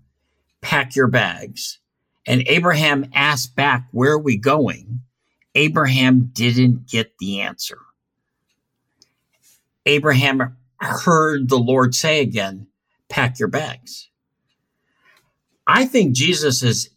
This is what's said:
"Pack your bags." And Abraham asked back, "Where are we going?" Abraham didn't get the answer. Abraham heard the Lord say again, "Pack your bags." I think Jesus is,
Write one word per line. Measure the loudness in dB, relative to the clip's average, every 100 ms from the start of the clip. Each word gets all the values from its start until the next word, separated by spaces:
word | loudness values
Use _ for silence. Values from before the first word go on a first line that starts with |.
| _ _ _ _ _ _
"Pack | -4 -2 -2 0
your | 2
bags." | 2 0 -4 -14 -12 -14 -14 _ _ _ _ -2
And | -2 2
Abraham | 0 2 0 0 0 -2
asked | -2 0 -2 -4
back, | -2 0 0 -4
"Where | 0 0
are | 2
we | 0 -2
going?" | 0 0 0 -4 -10 -12 -12 _ _ _ _
Abraham | -2 0 0 0 2 4 4 2
didn't | -2 0 4 2 2 -2
get | -6 -6 _
the | -8 -6
answer. | -8 -10 -14 -14 _ _ _ _ _ _ _ _ _ _ _ _ _ _ _ _ _ _ _ _ 0
Abraham | 2 4 4 4 2 -2 -6 _ _
heard | -8 -4 2 4 2 0 0
the | 0
Lord | 2 2 2
say | 0 0 0
again, | 0 -2 -6 -8 -20 _ _ _ _
"Pack | -2 -2 -2
your | -4
bags." | -4 -8 -12 -18 -20 -20 _ _ _ _ _ _ _ _ _ _ _ _ _ _ _ 0
I | 2
think | 2 2 2 2
Jesus | 0 0 0 0
is, | 0 -2 -6